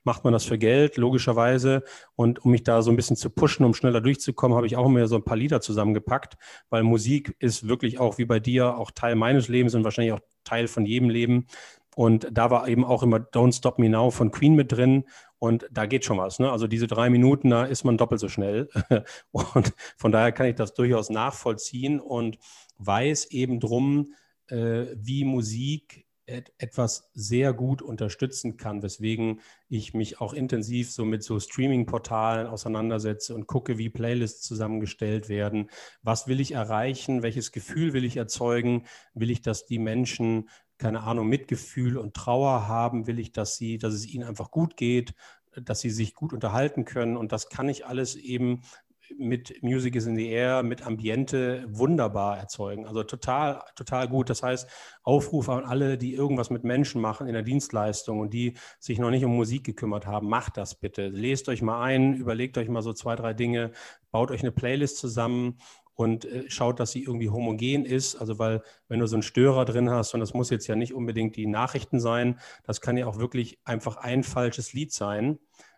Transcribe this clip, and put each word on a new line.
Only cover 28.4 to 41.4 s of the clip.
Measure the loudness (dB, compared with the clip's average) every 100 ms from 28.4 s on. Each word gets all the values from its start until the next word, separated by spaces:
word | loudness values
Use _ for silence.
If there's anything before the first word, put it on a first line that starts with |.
| -8 -8
kann, | -8 -6
weswegen | -8 -6 -4 -2 -2 -4 -10 _ _
ich | -8 -6
mich | -6 -6 -6
auch | -8
intensiv | -6 -2 -2 -2 -4 -4
so | -4 -4
mit | -4
so | -4 -6
Streaming-Portalen | -4 -2 0 2 0 -4 -2 0 0 0 -4
auseinandersetze | -8 -6 -2 -2 -2 -2 -6 -8 -10
und | -4
gucke, | -4 -2 -4
wie | -4
Playlists | -4 -2 -2 -2 -6
zusammengestellt | -10 -6 -4 -4 -6 -6 -4 -4 -4
werden. | -4 -2 -4 -6 -12 -20 _
Was | -2 -2 0
will | -2
ich | -2
erreichen? | -4 -2 -2 -2 -4 -4 -2
Welches | -2 -4 -8
Gefühl | -10 -8 -2 0
will | 0
ich | -2 -4
erzeugen? | -6 -4 0 0 0 0 -4 -20 _
Will | -6 -4
ich, | -2
dass | -4 -6 -6
die | -4
Menschen, | -2 -2 -2 0 0 0 -4 -16 _ _
keine | -4 -2
Ahnung, | -2 -2 0
Mitgefühl | 0